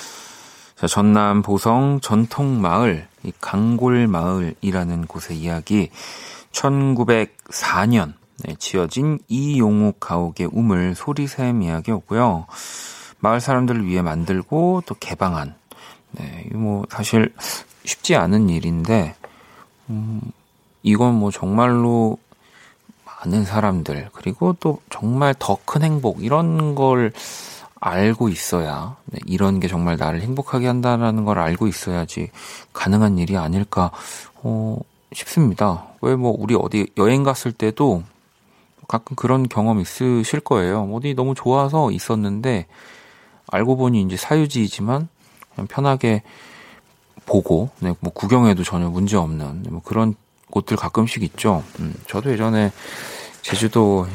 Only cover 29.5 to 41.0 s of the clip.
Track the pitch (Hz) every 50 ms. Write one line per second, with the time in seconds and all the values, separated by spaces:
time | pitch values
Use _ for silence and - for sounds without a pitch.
29.5 | 98 95 90 87 92 85 85 87 85 78 - 78 82 82 92 120 127 135 139 -
30.5 | - 127 120 127 123 123 120 123 120 117 117 113 110 110 107 104 104 90 82 80
31.5 | 85 - 110 107 90 - - - 90 87 82 - - - 85 - - - - -
32.5 | - - - _ - - - 92 98 104 110 104 98 90 87 85 98 92 82 78
33.5 | 85 98 101 - - 98 90 87 - - - - - - - - _ - - 120
34.5 | 113 110 110 110 110 - - _ _ _ _ - - - - - - 175 156 120
35.5 | 90 - 107 101 90 85 - - - - - 123 131 131 123 120 107 - 104 104
36.5 | 120 101 - - - 107 98 - - - 98 110 127 135 139 139 131 - - 123
37.5 | 113 - 110 107 110 - 147 139 101 87 85 - _ _ _ _ _ _ _ _
38.5 | _ _ _ _ _ _ - - - 117 - - 135 - - 120 127 131 131 117
39.5 | - 107 104 113 113 104 87 - - - 131 127 123 117 110 - - 147 - -
40.5 | 139 107 90 90 98 110 104 98 104 117